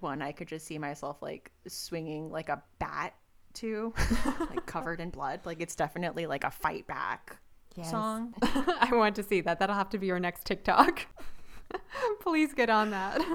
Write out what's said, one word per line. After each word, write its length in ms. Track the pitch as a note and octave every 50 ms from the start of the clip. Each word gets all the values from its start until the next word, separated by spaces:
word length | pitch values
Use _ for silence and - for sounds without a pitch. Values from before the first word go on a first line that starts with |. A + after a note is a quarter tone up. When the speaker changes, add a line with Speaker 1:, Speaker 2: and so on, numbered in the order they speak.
Speaker 1:
one 200 | F3+ D3 C#3 D3
I 120 | D#3 C#3+ D3
could 160 | - E3+ -
just 180 | D#3 D#3+ -
see 100 | - D#3+
myself, 460 | D3+ D3+ C#3+ D3 - - C#3+ D3 - D3
like, 280 | D3 C#3+ - - - _ _ -
swinging 640 | F3+ - - - - E3+ E3 D#3+ D#3 D#3 D3+ D#3+ D#3
like 200 | D#3 D#3+ E3 -
a 120 | C#3+ C#3+ - _ _ -
bat 360 | - D3 D3 D3 D3+ - - _ _ _ _ - - - -
to, 400 | - - A3 A3 G#3+ A3 A3+ A3+ - - - A#3 -
Speaker 2:
<laughs> 200 | - C#4+ - - E4 D#4
Speaker 1:
like, 160 | - F4+ -
covered 340 | - - E3 - E3 E3 E3
in 80 | E3+ F3
blood. 320 | - - C#3+ C3 C3+ - -
Like, 160 | F3 E3+ D#3+ F3
it's 120 | D#3+ -
definitely, 520 | - D#3+ D#3 - F3 F3 E3 - E3 E3+
like, 180 | D3+ C#3 C#3+ -
a 60 | -
fight 360 | - - - D#3+ - - -
back 520 | - C#3+ C3 C#3+ F#2 B2 - - - - - - - - - - - -
Speaker 2:
Yes. 160 | F3+ E3 D#3+
Speaker 1:
song. 440 | E3 A3 G#3+ A3 A3 A3+ A#3 A#3+ A3+ -
Speaker 2:
<laughs> 40 | A#3+
I 480 | - - C#4 - - E4+ C4+ A#3 B3 B3
want 240 | A#3 G#3+ G#3+ G3+
to 60 | G#3+ G#3
see 180 | - G#3 F3+
that. 180 | D#3+ E3+ E3+ -
That'll 180 | F#3+ G3 G#3
have 120 | G3+ F#3+ G3
to 80 | - G3+
be 100 | F#3+ F#3+
your 120 | F3+ F3+
next 240 | F3+ F3 F3 - -
TikTok. 600 | - G3 F3+ - G#3 - - C#4+ F4 E4+ - - - - - - - - - - - - - -
<laughs> 560 | - - F#4+ - - - C5+ B4+ A#4 G#4 G#4+
Please 320 | - F#4 D#4+ D#4 D#4 C#4+ -
get 160 | - A#3+ A3+
on 220 | A3 G#3+ G#3+ G#3+
that. 280 | G#3 F#3+ F#3+ G3 - C#4 E4 E4 E4